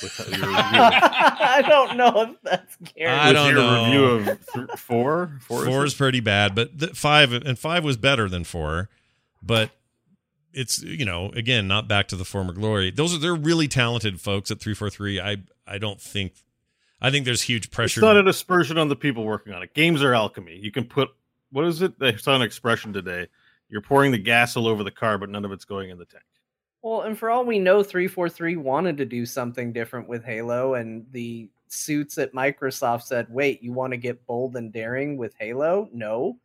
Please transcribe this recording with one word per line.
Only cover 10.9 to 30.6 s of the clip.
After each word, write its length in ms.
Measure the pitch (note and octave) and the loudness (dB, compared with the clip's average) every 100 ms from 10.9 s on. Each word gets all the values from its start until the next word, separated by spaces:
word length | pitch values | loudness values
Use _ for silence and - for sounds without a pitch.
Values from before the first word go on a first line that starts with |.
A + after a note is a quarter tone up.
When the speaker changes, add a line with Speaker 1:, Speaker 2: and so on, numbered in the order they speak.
| D#3+ A2 | -6 -4
Speaker 3:
know, 240 | F2 G2 A#2+ | -4 -6 -6
again, 320 | A2+ A#2+ F#2+ | -2 0 0
not 200 | G#2 A2 | -2 0
back 200 | G2+ - | 0 0
to 60 | F#2 | -6
the 100 | F#2 | -6
former 260 | G2 F#2 | -6 -6
glory. 400 | F2+ A2 G#2 F#2 | -4 -2 0 -2
Those 240 | G#2 E3+ E3+ | 0 -2 -2
are, 40 | |
they're 160 | E3+ E3 | -4 -2
really 320 | D3+ E3 C#3+ | 0 0 2
talented 520 | C3+ A#2 A#2+ G#2+ F2 | 0 0 0 -4 -6
folks 320 | G#2 G2+ G2+ | -4 -4 -4
at 80 | G#2+ | -8
three 140 | G#2+ | -6
four 160 | G2+ G#2 | -6 -6
three. 300 | - G2+ G2 | -8 -6 -6
I, 160 | G2 G2+ F2+ _ - | -6 -8 -10 _ -14
I 120 | G2+ | -8
don't 240 | G#2+ G2 | -8 -10
think, 320 | - G#2 F#2 _ _ _ _ _ _ - | -10 -6 -6 _ _ _ _ _ _ -4
I 120 | C3 | 0
think 120 | C#3+ B2+ | 0 0
there's 180 | A2+ | -2
huge 260 | - A#2 - | -2 -4 -4
pressure. 280 | - A2+ - | -4 -2 4
Speaker 1:
It's 40 | |
not 140 | A3 G3+ | 6 8
an 100 | F#3+ | 6
aspersion 500 | F3+ - F3+ C#3+ D#3+ | 2 2 2 2 0
on 100 | D3+ | 0
the 60 | C3+ | 0
people 260 | D3 A2+ | -2 -2
working 300 | A2 G#2 G#2+ | -4 -4 -8
on 80 | F2+ | -14
it. 100 | F2+ | -6
Games 280 | D3 E3 D3+ | 0 2 4
are 100 | C#3 | 4
alchemy. 440 | A#2+ G#2 - E2+ F2 | 2 0 -6 -18 -12
You 140 | G#2 | -8
can 140 | B2+ A#2+ | -6 -4
put, 240 | C#3+ C3 _ _ _ _ | -4 -4 _ _ _ _
what 140 | C3+ E3+ | -2 -2
is 160 | D#3+ | 0
it? 120 | F#3 - | -2 0
I 140 | C3+ G#2+ | -2 0
saw 180 | C#3+ C3 | 2 2
an 60 | |
expression 500 | A2+ - A#2+ A2+ A2 | 2 -2 -2 -2 -4
today. 340 | G2 F2+ F2+ F2 _ _ _ - | -10 -8 -8 -10 _ _ _ -12
You're 100 | G#2 | -10
pouring 300 | - C#3 C#3 | 2 4 4
the 60 | A2+ | 2
gas 360 | G2+ A#2 A#2+ B2 | 2 2 2 0
all 120 | A2+ | 0
over 160 | G#2+ | 0
the 80 | G2 | -4
car, 260 | - A2+ G2+ | -4 -2 -2
but 120 | G2+ | -4
none 160 | G2+ G2+ | -8 -8
of 60 | |
it's 140 | G2 - | -10 -12
going 240 | G2 F#2 | -10 -10
in 80 | F2+ | -14
the 80 | E2+ | -20
tank. 180 | - _ _ _ _ _ _ | -20 _ _ _ _ _ _
Speaker 2:
Well, 180 | A3+ A3 | -6 -4
and 160 | G#3+ G#3+ | -4 -4
for 120 | A3+ | -2
all 160 | A#3+ A#3+ | 0 0
we 120 | G#3 | 2
know, 240 | F#3 G3+ | 6 4
three 240 | G3 F3+ F#3 | 4 0 -2
four 200 | F#3 E3+ | -2 -6
three 260 | - E3 E3+ | -4 -4 -4
wanted 420 | C3+ C#3+ F3+ C#3+ | -2 0 0 -2
to 80 | C3+ | -4
do 200 | A#2+ A#2+ | -4 -6
something 460 | C3+ A#2+ A#2+ A#2+ | -6 -6 -6 -8
different 340 | A#2 A2+ B2 A2 | -6 -8 -10 -10
with 160 | A#2+ | -10
Halo, 500 | A#2 A2 A#2 B2 | -8 -8 -4 -2